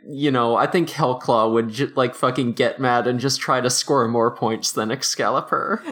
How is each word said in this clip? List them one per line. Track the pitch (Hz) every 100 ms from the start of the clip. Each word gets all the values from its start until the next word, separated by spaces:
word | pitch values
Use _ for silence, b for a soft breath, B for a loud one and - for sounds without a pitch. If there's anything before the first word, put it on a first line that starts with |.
| -
you | 139 147
know, | 131 117 117
I | 139
think | 185 156
Hellclaw | - 143 127 - 117 110
would | 117 113
ju-, | 110 139 -
like, | 123 -
fucking | 131 127 123
get | 113 120 -
mad | 131 120 120
and | 123
just | 135 127
try | - 131
to | 123
score | - - 139 117
more | 117 117 117
points | 117 110 -
than | - 110
Excalibur. | 123 - - 110 135 - - - 220 330